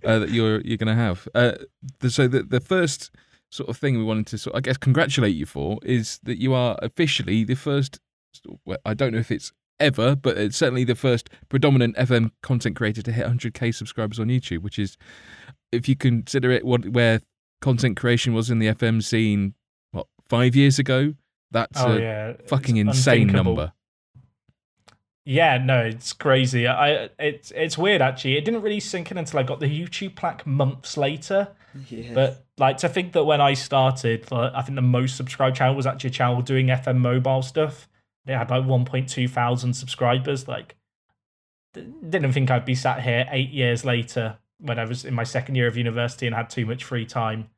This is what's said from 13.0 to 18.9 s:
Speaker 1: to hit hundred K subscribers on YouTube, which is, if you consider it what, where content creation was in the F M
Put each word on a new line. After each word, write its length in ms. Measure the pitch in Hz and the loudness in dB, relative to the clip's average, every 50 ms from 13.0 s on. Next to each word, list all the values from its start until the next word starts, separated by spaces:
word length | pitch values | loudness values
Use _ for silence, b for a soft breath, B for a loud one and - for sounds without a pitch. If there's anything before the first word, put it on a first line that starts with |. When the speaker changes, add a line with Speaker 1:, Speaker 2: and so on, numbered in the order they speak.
Speaker 1:
to 100 | 101 117 | -6 -4
hit 140 | 113 120 - | -4 -2 0
hundred 300 | - 120 123 - 117 - | 0 -2 -2 -2 -6 -6
K 160 | - 123 117 | -2 -2 -2
subscribers 480 | 117 - 107 - - - 110 104 110 117 | -2 -4 -8 -10 -6 -4 -4 -4 -4 -4
on 80 | 110 | -2
YouTube, 320 | 110 127 127 - - 90 82 | 0 0 0 0 -2 -6 -6
which 180 | 92 101 - | -6 -6 -4
is, 180 | - 101 95 - B B B B B B B B B B B B _ _ _ | -4 -4 -4 -4 B B B B B B B B B B B B _ _ _
if 180 | - 120 123 - | -4 -2 2 0
you 60 | 131 | 0
consider 560 | 135 - 131 120 117 - - - 135 127 127 | 2 2 2 2 2 -2 -2 -2 0 2 2
it 120 | 127 117 - | 2 2 2
what, 240 | 123 123 120 - 95 | 0 0 0 0 0
where 320 | 117 123 120 113 113 110 - _ _ _ _ _ _ _ | 2 4 4 4 4 2 0 _ _ _ _ _ _ _
content 380 | - 139 127 117 131 123 98 | 0 0 2 2 2 0 0
creation 380 | - - 120 120 117 - 123 117 | 0 2 2 2 2 2 0 0
was 160 | 113 113 120 | 0 0 0
in 80 | 123 113 | 0 2
the 80 | 110 | 2
F 160 | 107 110 - 123 | 2 2 2 0
M 180 | 113 | 2